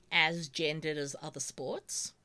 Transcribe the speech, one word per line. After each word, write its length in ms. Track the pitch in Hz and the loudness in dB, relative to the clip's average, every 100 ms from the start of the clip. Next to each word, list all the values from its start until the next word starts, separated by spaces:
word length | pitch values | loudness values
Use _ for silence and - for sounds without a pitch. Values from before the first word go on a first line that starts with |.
| - | 2
as 360 | 175 156 170 151 | 4 6 4 -4
gendered 500 | 151 156 156 156 151 | 0 0 2 -2 -2
as 180 | 143 - | -2 -4
other 180 | 151 139 | -8 -6
sports. 720 | - - 131 330 - - - - | -8 -6 -6 -6 -6 -6 -6 -10